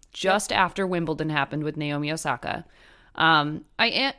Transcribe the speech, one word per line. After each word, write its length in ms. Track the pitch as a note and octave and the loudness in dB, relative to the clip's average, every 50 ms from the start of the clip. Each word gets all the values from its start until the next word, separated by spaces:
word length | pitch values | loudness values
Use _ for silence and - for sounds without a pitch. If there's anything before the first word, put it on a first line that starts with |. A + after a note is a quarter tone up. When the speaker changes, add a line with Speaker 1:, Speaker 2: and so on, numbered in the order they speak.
| - _ - | -20 _ -10
Speaker 1:
just 380 | - - F#3+ F#3+ G#3 - - | -2 0 2 2 2 2 2
Speaker 2:
Yep. 80 | - G#3 | 2 2
Speaker 1:
after 280 | F#3+ E3+ - - G3 F#3 | 2 2 0 -2 -2 0
Wimbledon 420 | F3+ F3 E3+ E3 D#3+ D3 D#3+ D#3 | 0 0 -2 -2 -2 -2 -2 -2
happened 340 | D#3 D3 C#3 - - D3 D3+ | 0 0 -2 -2 -2 -4 -4
with 120 | D3+ D3+ | -4 -4
Naomi 340 | D#3 D3+ D3 D3 D3 D3 D3 | -4 -4 -4 -4 -4 -4 -4
Osaka. 540 | D#3 D#3+ - D3+ B2+ - - - - - E3 - _ _ - - - - _ _ - | -4 -4 -2 -4 -4 -4 -4 -6 -6 -6 -8 -12 _ _ -20 -20 -20 -20 _ _ -2
Um, 500 | - D#3+ D#3+ D#3+ D3+ D3 D3 D3+ - - - _ - | 2 4 4 6 4 4 2 -2 -6 -10 -8 _ 0
I, 360 | - D#3 - - - - D#3+ | 0 0 2 0 0 -2 -2